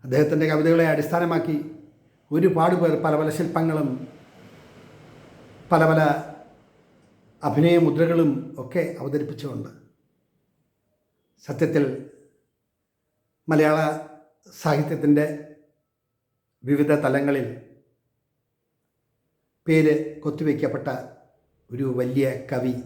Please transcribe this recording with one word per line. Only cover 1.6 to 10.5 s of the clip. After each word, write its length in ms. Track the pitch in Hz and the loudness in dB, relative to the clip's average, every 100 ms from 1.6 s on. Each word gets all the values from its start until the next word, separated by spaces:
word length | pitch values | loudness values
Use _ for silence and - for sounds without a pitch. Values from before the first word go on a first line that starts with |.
| 151 - - _ _ _ _ | -6 -16 -20 _ _ _ _
ഒരുപാട് 440 | 151 185 160 165 180 | 0 2 4 2 2
പേർ 120 | 170 151 160 | 0 0 0
പല 80 | 151 | 0
പല 100 | 156 151 | -2 -2
ശില്പങ്ങളും 520 | 170 170 165 151 143 127 - - - - - - - - - - - - - - - - - | -2 0 0 -2 -4 -6 -12 -18 -20 -20 -20 -20 -20 -20 -20 -20 -20 -20 -20 -20 -20 -20 0
പല 100 | 165 160 | 4 4
പല 120 | 160 151 139 - - - _ _ _ _ _ _ _ _ _ 147 | 4 2 0 -6 -16 -20 _ _ _ _ _ _ _ _ _ -2
അഭിനയ 300 | 131 165 170 165 | 2 4 6 4
മുദ്രകളും 460 | 151 165 170 156 135 - - | 2 2 4 2 0 -6 -14
ഒക്കെ 220 | 120 185 160 - | -8 -6 -6 -6
അവതരിപ്പിച്ചുകൊണ്ട് 680 | 135 147 147 117 139 117 113 - _ _ _ _ _ _ _ | -6 -4 -6 -10 -10 -10 -12 -18 _ _ _ _ _ _ _